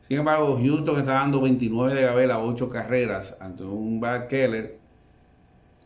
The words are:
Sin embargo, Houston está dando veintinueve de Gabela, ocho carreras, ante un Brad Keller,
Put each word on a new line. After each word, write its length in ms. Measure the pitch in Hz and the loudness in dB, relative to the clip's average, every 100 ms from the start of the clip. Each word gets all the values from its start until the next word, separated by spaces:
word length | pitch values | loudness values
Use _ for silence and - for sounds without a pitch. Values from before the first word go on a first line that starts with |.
| - | -4
Sin 80 | 139 | 0
embargo, 420 | 151 156 147 123 | 2 2 2 2
Houston 420 | 131 147 151 143 | 2 2 0 0
está 120 | 131 | 2
dando 300 | 135 143 139 | 0 2 2
veintinueve 540 | 135 123 117 117 127 135 | 2 2 0 0 0 2
de 100 | 127 | 2
Gabela, 360 | 120 127 113 | 4 2 2
ocho 280 | 117 120 123 | -2 -4 -4
carreras, 680 | 117 107 123 117 95 98 - | -6 -2 0 0 -4 -8 -14
ante 200 | 95 87 | -16 -12
un 380 | 95 107 110 113 | -10 -6 -4 -2
Brad 260 | 117 120 - | -2 -4 -2
Keller, 500 | 135 127 110 - - _ _ _ _ _ _ _ _ _ _ | 0 2 0 -6 -14 _ _ _ _ _ _ _ _ _ _